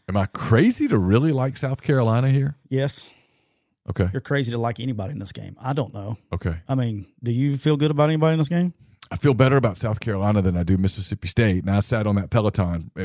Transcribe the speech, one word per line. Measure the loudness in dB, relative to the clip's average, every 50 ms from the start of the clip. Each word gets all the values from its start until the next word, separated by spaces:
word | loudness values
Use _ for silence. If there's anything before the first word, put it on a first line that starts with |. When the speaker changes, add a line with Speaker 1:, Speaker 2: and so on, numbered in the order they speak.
| -10 -4
Speaker 1:
Am | -2
I | -2 -2
crazy | -2 -4 -6 0 2 4 6 6 4 4 2 0 0
to | 2 2
really | 4 4 4 4 4 2
like | 0 0 -2 -2 -4 -4
South | -4 -4 -4 -4
Carolina | -2 0 2 2 2 2 2 2 2 2
here? | 2 2 0 -2 -4 _ _ -6
Speaker 2:
Yes. | -4 -2 -2 -2 -4 -8 -14 -18 -20 _ _ _ _ _ _ _ _ _ _ _ _ _ -12 -10
Speaker 1:
Okay. | -2 -2 -2 -2
Speaker 2:
You're | -2 -6
crazy | -6 -4 -2 -2 -2 -2
to | -4 -2
like | -4 -4 -4 -4
anybody | -6 -6 -6 -6 -6 -8
in | -8 -10
this | -10 -12
game. | -12 -14 -14 -16 -16 -10
I | -8 -6 -4
don't | -4 -4 -6 -8
know. | -12 -10 -10 -10 -10 _ -10
Speaker 1:
Okay. | -8 -4 -4 -4 -4 -4 -4
Speaker 2:
I | -4 -2
mean, | -2 -2 -2 -4 -8 -10 _ _ -8
do | -4 -2
you | 0 0 0 0 0 0
feel | 0 0 2
good | 2 2 0
about | 2 2 2 2
anybody | 2 2 2 2
in | 2 2
this | 0 0
game? | 0 0 0 0 -4 _ -20 _ _ _ -16 -10
Speaker 1:
I | -8
feel | 0 2 2 4
better | 6 4 4 4
about | 4 2 2 -2
South | -2 -4 -4 -4 -4
Carolina | -4 -4 -2 0 0 2 2 4
than | 2 2 2
I | 0
do | 2 2 2 2
Mississippi | 2 0 0 -2 -4 -6 -6 -6 -6 -4
State. | 0 2 2 2 2 0 0
And | 0
I | 0 0
sat | 0 0 0 0 0
on | 2 0
that | 0 0 0
Peloton | 0 2 2 2 2 0 0 0 0 -4 -6 -10 -10 -8 -8